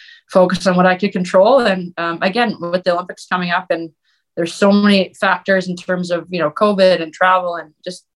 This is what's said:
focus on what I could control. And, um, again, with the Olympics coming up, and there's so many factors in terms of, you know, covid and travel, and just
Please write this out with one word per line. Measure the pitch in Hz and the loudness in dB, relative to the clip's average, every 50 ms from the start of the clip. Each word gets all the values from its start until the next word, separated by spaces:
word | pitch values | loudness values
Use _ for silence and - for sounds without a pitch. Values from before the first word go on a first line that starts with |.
| - - - - _ - | -20 -20 -20 -20 _ -2
focus | - 190 185 175 185 - - | 2 2 4 4 2 -2 0
on | 190 180 | 0 2
what | 180 180 | 4 4
I | 185 180 | 4 2
could | 180 - 196 - | 2 -2 -4 -2
control. | 202 180 180 - 185 190 220 262 269 | -2 -4 2 4 4 6 6 6 4
And, | 240 214 190 185 175 175 - - | 4 2 -2 -2 -4 -10 -8 -8
um, | 170 170 170 170 - | -6 -6 -6 -2 -4
again, | 190 185 233 240 220 165 151 | -2 0 0 -2 -2 -2 -6
with | 165 170 175 185 175 | -8 -4 -4 -4 -2
the | - 175 | 0 -2
Olympics | 175 180 180 196 - - | -2 -4 -8 -12 -18 -10
coming | - 185 185 180 175 | -6 -6 -4 -4 -2
up, | 175 180 180 - | -4 -4 -2 -4
and | 180 165 165 160 _ _ _ _ _ _ _ _ - | -4 -4 -6 -10 _ _ _ _ _ _ _ _ -8
there's | - 170 165 - | -6 -6 -6 -4
so | - 208 202 196 | 0 2 4 4
many | 202 202 202 202 190 185 - _ - | 4 4 4 4 2 2 -2 _ -4
factors | - 190 185 185 - - 196 190 180 185 | -2 -2 -2 -2 -2 -2 -2 -2 -2 -4
in | 180 | -8
terms | 175 - - 185 180 180 175 | -10 -6 -6 -4 -4 -4 -4
of, | 175 170 160 175 | -4 -6 -6 -6
you | 180 175 | -6 -4
know, | 160 151 | -4 -4
covid | 156 - 214 208 208 185 190 185 180 165 165 | -2 0 0 0 2 4 4 4 4 2 -2
and | 160 151 | -6 -4
travel, | - 185 185 185 185 180 175 170 | 0 2 2 2 2 0 -4 -8
and | 165 156 156 151 _ - | -8 -12 -14 _ _ -16
just | 175 180 - _ _ _ | -14 -14 -14 _ _ _